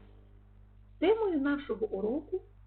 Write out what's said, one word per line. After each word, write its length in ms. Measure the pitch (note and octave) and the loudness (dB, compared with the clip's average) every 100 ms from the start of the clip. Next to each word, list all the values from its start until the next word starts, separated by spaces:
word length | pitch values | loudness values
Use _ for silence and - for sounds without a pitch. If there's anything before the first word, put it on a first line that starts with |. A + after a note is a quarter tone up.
| - - - - - - - - - - | -20 -20 -20 -20 -20 -20 -20 -20 -18 0
темою 420 | E4 A4+ G#4 D#4+ | 2 4 2 2
нашого 460 | C#4 C#4+ - G3+ A3 | 0 0 -2 -4 -4
уроку 560 | G3 G#3 C#4+ - F#4 - - | -2 -2 -2 -4 -8 -10 -20